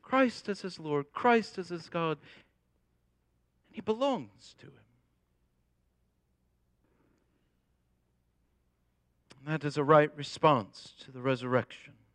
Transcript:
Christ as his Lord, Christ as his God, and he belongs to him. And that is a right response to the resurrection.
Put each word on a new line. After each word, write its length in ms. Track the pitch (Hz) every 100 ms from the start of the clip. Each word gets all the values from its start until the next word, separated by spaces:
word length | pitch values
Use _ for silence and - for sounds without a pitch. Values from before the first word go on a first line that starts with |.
Christ 460 | - 262 254 - -
as 120 | 196
his 180 | 190 170
Lord, 280 | 156 147 143
Christ 460 | - 247 233 202 -
as 120 | 175
his 180 | 175 -
God, 300 | 170 165 151 - - _ _ _ _ _ _ _ _ _ _ _ _ _
and 80 |
he 60 | -
belongs 720 | 202 220 277 233 107 - - -
to 60 | -
him. 60 | - _ _ _ _ _ _ _ _ _ _ _ _ _ _ _ _ _ _ _ _ _ _ _ _ _ _ _ _ _ _ _ _ _ _ _ _ _ _ _ _ _ _ _ _ _ -
And 100 | 139
that 100 | 156
is 120 | 147 147
a 80 |
right 260 | 143 156 151 147
response 760 | 143 - 160 135 101 - - -
to 80 | -
the 80 | 131
resurrection. 760 | 127 127 127 127 110 - - - _